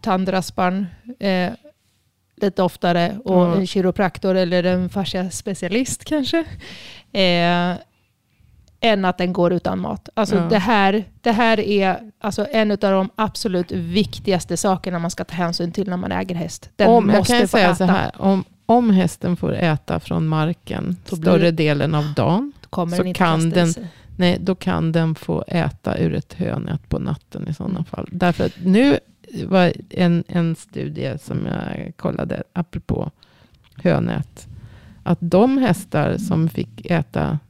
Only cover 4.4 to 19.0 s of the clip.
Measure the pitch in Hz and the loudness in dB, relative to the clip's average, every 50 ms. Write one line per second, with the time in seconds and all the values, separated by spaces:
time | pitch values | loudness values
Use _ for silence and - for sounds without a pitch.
4.4 | 185 175 180 180 170 180 180 180 185 175 - 202 185 - - 185 180 185 - - | 0 2 0 0 2 2 0 0 -2 -2 -2 -4 -4 -2 -4 -4 -4 -4 -8 -8
5.4 | - 214 190 - - 175 190 240 262 - - - - - 311 302 269 - - 330 | -8 -8 -6 -6 -6 -2 -2 -2 -2 -2 -6 -10 -6 -4 -2 -2 -2 0 -2 -2
6.4 | 320 - - - - - - - - - - - - _ - 202 190 180 175 175 | -2 -4 -10 -16 -16 -18 -20 -18 -20 -20 -20 -20 -20 _ -2 0 2 2 4 4
7.4 | 170 175 175 175 175 180 175 - 320 _ _ _ _ _ _ _ _ _ _ _ | 2 2 2 2 0 -2 -2 -6 -10 _ _ _ _ _ _ _ _ _ _ _
8.4 | _ _ _ _ _ _ _ _ - 233 214 196 190 185 180 - 180 180 180 - | _ _ _ _ _ _ _ _ 2 2 2 4 2 0 0 0 -2 -2 2 2
9.4 | 175 170 180 170 - 180 185 185 180 - 208 - _ - _ - 214 196 - 190 | 2 2 2 0 0 -2 -4 -4 -4 -6 -8 -8 _ -8 _ -2 -2 2 2 0
10.4 | 175 165 226 208 180 220 233 208 196 190 190 214 190 - - _ - 240 220 208 | 2 2 2 2 2 2 2 4 4 4 2 0 -4 -6 -16 _ -2 0 2 4
11.4 | 240 226 226 208 - 196 208 202 190 190 180 - 233 214 _ _ - 208 190 - | 4 4 2 2 2 0 2 2 2 2 0 -2 -6 -16 _ _ -6 -6 -4 -4
12.4 | 208 - - 220 220 208 208 202 - 196 190 190 190 - _ - 220 214 - - | -4 0 0 2 2 2 2 2 2 2 2 2 0 -2 _ -4 -4 -4 -4 -4
13.4 | - 226 185 180 180 - - 185 170 165 175 208 208 - - - - 208 185 170 | -4 -2 0 -2 -2 -2 -4 -6 -6 0 2 2 2 2 -2 -6 -2 0 0 0
14.4 | - - 175 165 - 208 185 175 - 185 180 170 170 180 - - 202 - - 170 | 0 -4 -6 -2 0 0 0 0 -2 -6 -4 -4 -4 -4 -6 -6 -10 -8 -4 -4
15.4 | 180 170 175 - 170 175 170 - 196 202 180 180 185 190 185 180 190 185 180 170 | -2 -2 -2 -4 -4 -4 -4 -4 -4 -4 -4 -6 -4 -4 -4 -4 -4 -4 -6 -6
16.4 | 165 170 - - - - _ - 208 190 233 233 214 202 214 208 185 - 240 240 | -6 -8 -10 -14 -18 -20 _ 4 6 8 8 6 6 6 4 4 4 4 4 4
17.4 | 220 185 - 226 190 180 180 - 190 185 190 190 - - - - - 196 196 190 | 4 4 4 4 4 4 4 4 2 2 4 2 0 -2 -6 0 2 2 2 2
18.4 | - _ _ _ _ - 226 247 240 226 196 185 | 0 _ _ _ _ 2 4 4 6 6 4 4